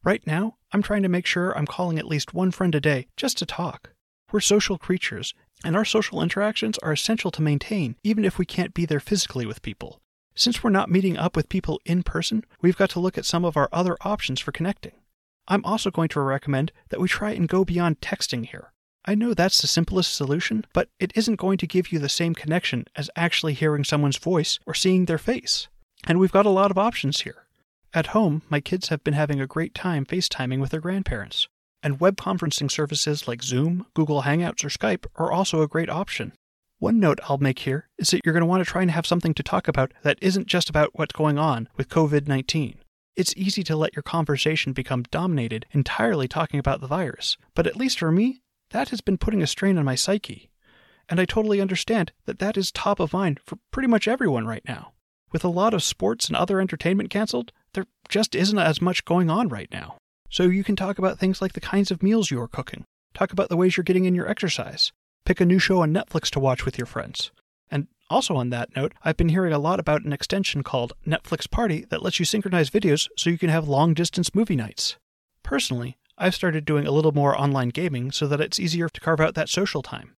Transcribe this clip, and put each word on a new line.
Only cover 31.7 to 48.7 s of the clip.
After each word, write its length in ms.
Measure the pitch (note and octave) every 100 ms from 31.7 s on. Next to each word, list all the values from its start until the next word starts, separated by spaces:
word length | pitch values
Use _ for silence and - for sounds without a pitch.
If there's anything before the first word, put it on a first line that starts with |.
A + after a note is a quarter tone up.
| _
And 160 | D3+ C#3
web 180 | F3+ G3
conferencing 540 | - F#3 D#3+ - C#3+
services 560 | - D3 D3+ - D3 -
like 160 | A#2+
Zoom, 420 | B2+ B2 D#3 F3+ -
Google 280 | - D3+ D3
Hangouts, 420 | C3+ D3+ F3 -
or 40 | D3
Skype 380 | - A3 F#3+ - -
are 160 | D#3+
also 280 | F3 F#3+ D#3+
a 60 | D3+
great 240 | D#3+ E3
option. 420 | E3 G3 - - - _ _ _ _
One 220 | - A3+
note 180 | F3+ C#3+
I'll 140 | - C#3
make 200 | C#3 C3
here 300 | - C#3 - -
is 120 | F3+
that 100 | F#3
you're 80 | -
gonna 140 | E3 E3+
wanna 180 | F#3
try 180 | F3 F3+
and 100 | F#3
have 160 | E3 E3+
something 260 | F3 E3+
to 80 | D#3
talk 240 | D3+ - -
about 260 | C#3+ C3 _
that 160 | D3 -
isn't 260 | F#3 F#3+ F3+
just 240 | F3+ -
about 200 | D3+ D3
what's 200 | - D#3
going 240 | - D#3 C#3+
on 320 | D#3 A#2+ A#2 -
with 120 | C3+
covid 400 | - D#3 D3 C#3+
nineteen. 500 | C3+ C3 D#3+ C3+ - _ _ _ -
It's 200 | F#3 -
easy 280 | F#3+ G3+
to 100 | F3+
let 220 | D#3 D#3 -
your 80 |
conversation 680 | - E3 D#3 C#3 D3+ D#3+ -
become 300 | C3 C3 B2+ B2
dominated 560 | D#3+ F3+ D#3 A2+ A2 -
entirely 560 | D3 C3 - A3+ F3+ B2+
talking 320 | - D#3+ C#3+
about 200 | C#3 C3
the 60 | C3
virus, 500 | D#3 D#3+ - - - _ -
but 100 | E3
at 80 |
least 240 | G3+ C4 -
for 140 | E3
me, 280 | E3+ A#3 C4+ _ _ _